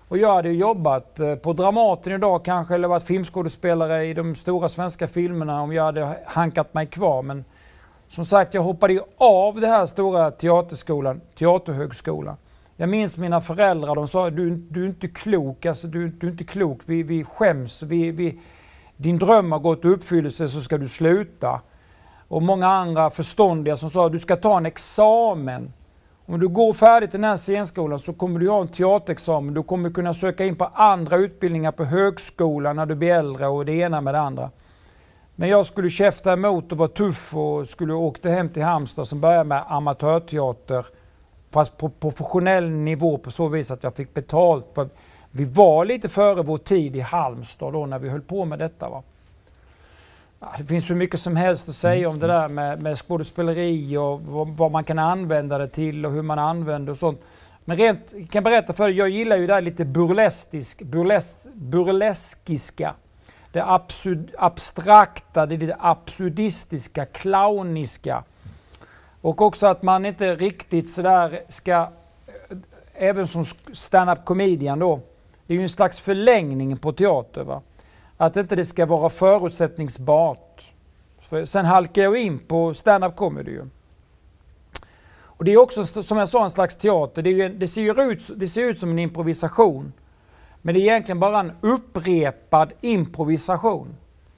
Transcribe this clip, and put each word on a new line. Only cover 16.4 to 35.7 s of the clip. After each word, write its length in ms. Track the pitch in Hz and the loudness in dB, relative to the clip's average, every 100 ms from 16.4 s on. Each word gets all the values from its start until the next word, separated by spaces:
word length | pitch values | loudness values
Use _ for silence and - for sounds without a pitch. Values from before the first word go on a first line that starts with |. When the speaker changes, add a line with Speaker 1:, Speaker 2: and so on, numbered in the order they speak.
Speaker 1:
klok, 340 | 165 196 170 127 - | -10 -4 -2 -4 -4
vi, 160 | 165 | -4
vi 220 | 156 165 | -2 -4
skäms, 580 | 135 - 208 143 120 - | -6 0 0 0 -4 -10
vi, 280 | 151 170 165 | -4 -2 -2
vi, 280 | 165 170 - - - - - _ - | -2 -4 -6 -16 -20 -20 -20 _ -6
din 220 | 156 170 | -2 2
dröm 340 | 190 220 175 | 6 6 4
har 60 | 151 | 0
gått 260 | 165 160 | 0 2
i 40 | 170 | 2
uppfyllelse 600 | 190 - 170 147 - 151 | 2 2 -2 0 -4 -6
så 120 | 147 | -6
ska 180 | 123 151 | -4 -4
du 100 | 131 | -4
sluta." 720 | - 165 190 214 - 123 123 - _ _ _ _ _ - | 0 2 2 0 -6 -4 -4 -10 _ _ _ _ _ -6
Och 140 | 160 | -2
många 240 | 170 190 185 | 0 2 4
andra 420 | 190 175 160 156 | 2 0 0 0
förståndiga 640 | - 156 - 196 160 147 143 | 0 -4 4 4 4 -2 -4
som 140 | 156 | -2
sa, 180 | 180 170 | 2 2
"Du 100 | 165 | 2
ska 180 | - 175 | 0 2
ta 200 | 214 185 | 4 2
en 100 | 165 | 0
examen. 1040 | - - - 214 226 233 170 131 127 131 - _ _ _ _ - | -4 -2 4 6 6 2 -2 -6 -8 -12 -18 _ _ _ _ -8
Om 140 | 170 | -2
du 80 | 185 | 0
går 240 | 190 226 | 4 2
färdigt 380 | 220 220 233 202 | 6 8 8 4
i 20 | 196 | -2
den 80 | |
här 120 | 214 185 | -2 -2
scenskolan 600 | 190 202 185 175 151 143 | -2 -2 -4 -4 -4 -4
så 140 | 175 | -8
kommer 280 | 165 180 170 | -6 -4 0
du 80 | 185 | 2
ha 120 | 208 | 2
en 80 | 175 | 0
teaterexamen. 840 | 175 185 202 196 156 - 156 143 | 0 2 2 0 -6 -2 -2 -2
Du 80 | 147 | -6
kommer 280 | 156 180 170 | -4 -4 -4
kunna 240 | 175 175 | -4 -4
söka 300 | 165 185 180 190 | -2 -4 -2 -2
in 100 | 160 | -2
på 80 | 180 | -2
andra 420 | - 214 185 160 175 | 4 4 4 2 0
utbildningar 560 | 196 - 180 165 156 | 0 -2 -4 -2 -2
på 120 | - | -4
högskolan 920 | 139 180 196 190 - - 165 147 143 147 | -2 0 0 -2 -8 -2 -2 0 -4 -4
när 100 | 156 | -4
du 80 | |
blir 180 | 151 170 | -2 2
äldre 340 | 170 143 131 139 | 2 0 -4 -4
och 180 | 143 143 | -2 -2
det 60 | |
ena 280 | 160 175 156 | -2 -2 -2
med 140 | 139 | -2
det 60 | 147 | -2
andra." 300 | 143 131 131 - _ _ _ _ _ _ _ | -4 -6 -10 -14 _ _ _ _ _ _ _
Men 140 | - 170 | -6 2
jag 180 | 202 | 2
skulle 240 | 180 | 2